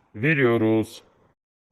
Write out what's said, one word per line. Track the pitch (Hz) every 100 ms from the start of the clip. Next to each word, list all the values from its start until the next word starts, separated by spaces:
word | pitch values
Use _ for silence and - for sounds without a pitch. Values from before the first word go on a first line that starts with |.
| _
veriyoruz. | 107 135 151 127 117 110 110 107 - _ _ _ _ _ _ _